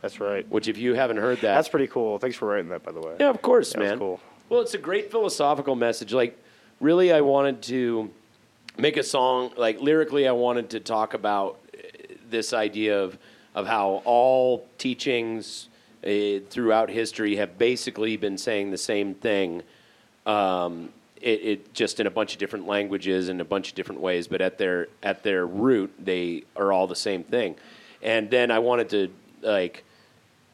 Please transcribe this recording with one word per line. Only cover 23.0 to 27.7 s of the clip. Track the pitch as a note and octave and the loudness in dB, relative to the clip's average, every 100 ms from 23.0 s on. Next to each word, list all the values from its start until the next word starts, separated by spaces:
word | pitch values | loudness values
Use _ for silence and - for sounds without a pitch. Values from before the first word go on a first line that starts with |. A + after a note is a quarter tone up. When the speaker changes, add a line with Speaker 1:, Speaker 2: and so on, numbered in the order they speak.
| F#2+ F#2 F2+ | 0 0 0
Speaker 2:
and | F2+ | -4
a | E2 | -2
bunch | G2 - | -4 -4
of | F#2+ | -10
different | F#2+ C#2+ | -10 -4
ways, | F#2 F2+ E2+ | -2 -2 -2
but | F2+ | -2
at | F#2 - | -2 0
their, | F#2+ F2 - - | -2 0 -4 -6
at | G2+ F#2+ | -4 -2
their | G#2 F#2 F2 | 0 0 -2
root, | G2 B2+ A#2 G2 - | 0 2 4 0 -6
they | F#2+ F2+ F2 E2 - - | -4 -2 -2 -6 -8 -2
are | G2 | 2
all | F#2+ F#2 | 2 2
the | F2 | -2
same | G#2 F#2 | -4 -4
thing. | - A#2+ G2 - - | -2 -2 -2 -6 -18